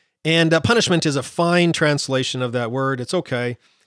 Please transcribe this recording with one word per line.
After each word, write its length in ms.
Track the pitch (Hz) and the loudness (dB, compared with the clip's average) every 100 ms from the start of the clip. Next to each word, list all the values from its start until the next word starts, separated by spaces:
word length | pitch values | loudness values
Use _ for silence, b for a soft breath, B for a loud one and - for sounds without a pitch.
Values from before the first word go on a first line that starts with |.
| b b | b b
and, 300 | 156 165 165 | 0 2 4
uh, 60 | 165 | 2
punishment 440 | - 233 - 170 | 2 2 2 0
is 120 | 160 139 | 0 -2
a 80 | |
fine 480 | 123 - 170 175 170 | -4 -2 2 2 2
translation 680 | 160 151 143 - 131 131 131 | 2 0 0 -2 -2 -2 -4
of 120 | 123 | -4
that 180 | 123 117 | -4 -4
word. 300 | 131 135 131 | -2 -2 -4
It's 140 | 123 | -4
okay. 440 | 180 - 123 123 120 _ _ | -4 -2 -4 -4 -8 _ _